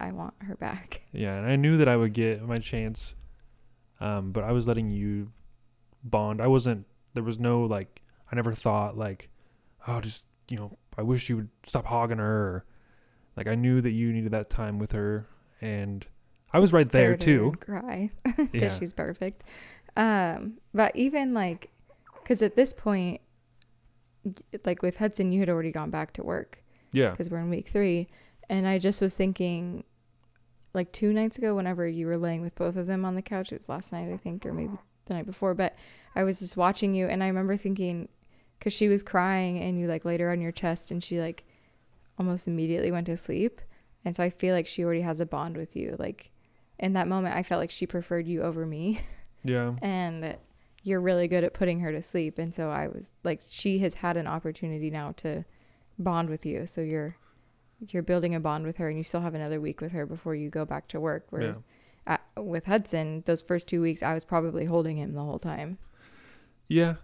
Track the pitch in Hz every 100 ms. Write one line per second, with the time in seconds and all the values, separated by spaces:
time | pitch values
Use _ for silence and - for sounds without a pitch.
0 | 185 185 165 - 196 190 - 190 - -
1 | - 104 107 98 110 139 147 160 143 120
2 | 113 107 113 107 117 117 117 117 110 113
3 | - - - - - - - _ _ -
4 | 104 104 95 98 107 123 117 113 110 104
5 | 104 104 104 - - - _ _ _ _
6 | 120 107 107 107 120 131 120 110 98 _
7 | _ 123 113 113 120 120 117 104 98 -
8 | - _ - 120 117 110 - 104 104 104
9 | 107 95 - - _ _ _ _ - 117
10 | 110 - - _ - 117 104 - _ -
11 | 110 127 - 117 107 _ - 127 117 120
12 | 117 113 107 107 101 90 - - _ _
13 | _ _ _ - 104 113 123 127 123 113
14 | 117 113 110 110 107 - 107 104 107 110
15 | 104 107 107 - _ - 113 104 101 101
16 | - - _ _ _ 160 190 165 143 131
17 | - 175 175 139 110 170 - 202 247 185
18 | 208 - 262 240 285 - 202 185 175 -
19 | 151 180 190 - - - - - - -
20 | 220 208 175 165 208 226 - 202 214 -
21 | 262 294 269 240 185 170 - _ _ -
22 | _ - - 233 214 208 262 - 220 196
23 | 180 - _ _ _ _ _ _ _ _
24 | _ _ 202 185 - 208 - 175 180 -
25 | 214 - 185 185 185 165 160 156 156 156
26 | 156 - - 180 - - _ - - 131
27 | 120 92 175 170 170 175 - 202 202 170
28 | 175 - - _ - 196 190 190 190 202
29 | 190 - 190 190 180 175 175 175 - _
30 | _ _ _ _ _ _ - 185 180 -
31 | 208 214 220 - 226 202 180 180 170 165
32 | 165 170 170 165 170 - 170 185 175 190
33 | 185 185 202 196 190 - - 139 - 170
34 | 170 185 - 175 - 160 160 202 - _
35 | - 180 190 190 196 180 185 - - -
36 | - - 190 185 180 - 175 202 202 190
37 | 185 190 190 185 190 196 196 196 180 175
38 | - _ _ _ _ - - - 208 202
39 | 202 185 180 190 180 180 180 180 175 160
40 | 170 170 175 175 170 170 175 170 - 175
41 | - 170 165 170 - _ _ _ _ _
42 | - - 180 180 - 170 160 170 - 175
43 | 175 170 - - 220 - - - _ -
44 | 180 175 180 175 185 180 165 - 170 170
45 | 175 160 165 143 160 160 165 - - -
46 | - - - _ _ _ _ - 190 190
47 | 170 190 185 - 185 170 170 - 180 175
48 | 170 175 165 165 170 165 160 151 175 214
49 | - - - - 131 123 120 123 202 185
50 | 175 165 160 - - _ _ _ 196 190
51 | 180 180 175 180 170 - 185 170 170 156
52 | 180 180 156 - 165 170 160 147 147 -
53 | 196 _ 175 156 - - 202 190 190 -
54 | 175 170 160 160 165 156 165 156 156 151
55 | 147 - 160 151 170 - _ _ _ -
56 | 185 170 170 156 156 - 175 - 160 156
57 | 151 175 _ _ _ _ _ - 214 180
58 | 165 175 170 165 156 151 160 170 165 156
59 | 160 175 170 156 151 156 151 151 160 175
60 | 147 165 170 151 151 156 156 147 - 160
61 | 160 151 - - 113 113 - _ _ _
62 | - 165 - - 208 170 165 214 - 165
63 | 156 160 165 165 - 175 - 170 165 160
64 | 139 160 - 170 165 165 160 170 160 151
65 | 147 147 147 - 165 156 151 190 - -
66 | - - - - _ _ - 156 170 160